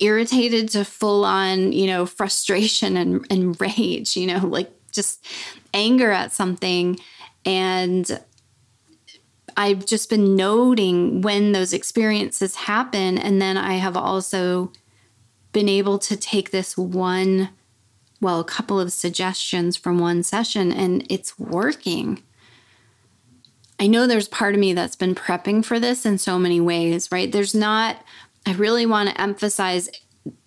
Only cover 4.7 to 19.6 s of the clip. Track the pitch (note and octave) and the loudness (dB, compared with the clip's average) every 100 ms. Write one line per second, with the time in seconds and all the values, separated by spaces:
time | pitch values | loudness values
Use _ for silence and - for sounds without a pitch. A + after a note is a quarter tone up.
4.7 | - _ - - - - - - - - | -10 _ -6 -6 -6 -12 -14 -14 -18 -8
5.7 | G3+ A3 B3+ A#3 F#3+ - - F#3 F3+ F#3+ | -2 2 4 4 2 -2 -4 -4 -4 -2
6.7 | F3+ F3 F3+ - - - _ F#3 F#3 F#3+ | 0 0 -2 -8 -20 -20 _ -2 0 0
7.7 | F#3 F3+ F#3 F3+ - - _ _ _ _ | -2 0 0 -2 -6 -12 _ _ _ _
8.7 | _ _ _ - - _ _ - - G3+ | _ _ _ -20 -20 _ _ -8 -2 0
9.7 | G3 - G#3+ - G#3 G3 G3 F#3+ A3 B3+ | 0 0 -2 0 4 4 4 4 4 4
10.7 | A#3 F#3 F3 F3 F#3 G#3 G3+ G#3 G3 F#3 | 4 4 2 2 0 0 2 2 2 0
11.7 | F3 - A#3 A3 G#3 G3 - F#3+ - - | -2 -2 0 2 2 -2 -4 -4 -4 -2
12.7 | G#3+ B3+ G3+ F#3 F#3 G3+ G3 F#3+ F#3+ G3 | -2 0 -2 0 0 2 2 2 0 -2
13.7 | F#3 F#3 F3 - F#3+ F#3 F#3 F3+ F3+ F#3 | -2 -2 -2 -2 -2 -2 -2 0 -2 -4
14.7 | - _ _ _ _ _ _ _ G#3+ G#3 | -10 _ _ _ _ _ _ _ 0 2
15.7 | G3 G3+ G3+ - G#3 - G#3 F#3+ F#3+ F3+ | 2 2 -2 -2 -6 -2 -2 -2 -4 -4
16.7 | - F3+ F3+ F#3 F#3 F#3+ F#3+ F#3+ - _ | -4 -4 -2 -2 0 2 2 0 -6 _
17.7 | _ _ _ _ _ F#3+ E3+ E3 - - | _ _ _ _ _ -2 -2 -2 -6 -2
18.7 | G3 F3+ - F3 E3+ F#3 F#3 - F3+ | -2 -2 -4 -4 -4 -4 -4 -4 -2